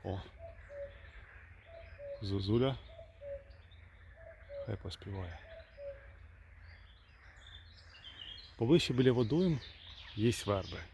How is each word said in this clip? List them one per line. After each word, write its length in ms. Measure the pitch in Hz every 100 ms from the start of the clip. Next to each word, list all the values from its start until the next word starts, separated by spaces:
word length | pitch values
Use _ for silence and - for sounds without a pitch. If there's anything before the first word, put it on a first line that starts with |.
О, 160 | 98 95 - - - - - 571 - - - - - - - - - - - - - -
Зозуля. 540 | 101 98 95 113 135 127 - - - - - - - - - - - - - - - - - 571 -
Хай 100 | 104
поспіває. 640 | 95 - - 98 90 85 - - - - - - - - - - - - - - - - - - - - - - - - - - - - - - - -
Поближче 360 | 117 165 -
біля 200 | 127 131
водойм 480 | 123 113 151 185 143 - - - - - -
є 160 | 113 110 -
верби. 320 | 101 85 - -